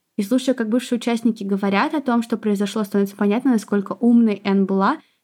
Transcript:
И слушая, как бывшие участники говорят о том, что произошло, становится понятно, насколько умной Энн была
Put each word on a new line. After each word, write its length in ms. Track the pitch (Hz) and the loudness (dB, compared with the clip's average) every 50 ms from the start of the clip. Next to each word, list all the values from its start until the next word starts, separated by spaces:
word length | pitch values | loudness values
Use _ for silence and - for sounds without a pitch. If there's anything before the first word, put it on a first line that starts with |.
| _ _ _ | _ _ _
И 60 | - 202 | -6 -2
слушая, 320 | 196 247 254 254 269 254 | 0 0 0 0 0 -2
как 140 | 254 226 214 | 0 0 -2
бывшие 300 | 220 254 247 - 247 233 | -2 -2 -2 -2 -4 -4
участники 440 | - 240 233 226 - 240 220 - 196 | -2 -2 -2 0 0 0 -2 -2 -4
говорят 500 | 196 202 196 - 196 196 196 247 302 320 | -4 -4 -2 0 0 2 2 0 0 -2
о 60 | 302 | -4
том, 220 | 269 254 233 233 226 | -2 0 0 0 0
что 140 | - 226 | -2 -4
произошло, 480 | 208 - 214 208 196 208 202 - 220 214 | -4 -2 -2 -2 0 -2 -2 -2 -4 -4
становится 320 | 202 - 202 202 196 - | -2 0 0 0 0 -2
понятно, 360 | - 208 202 202 240 - 277 240 | -2 0 0 0 0 2 2 2
насколько 400 | 214 214 - 208 202 196 - - | 0 0 0 -2 -2 -2 -4 -6
умной 460 | - 240 233 240 233 233 220 202 202 - | 0 2 4 4 6 4 4 2 -2 -2
Энн 200 | 202 196 196 196 | 0 2 2 2
была 320 | 185 190 190 190 220 302 311 - _ _ _ | 2 2 2 2 0 0 -2 -6 _ _ _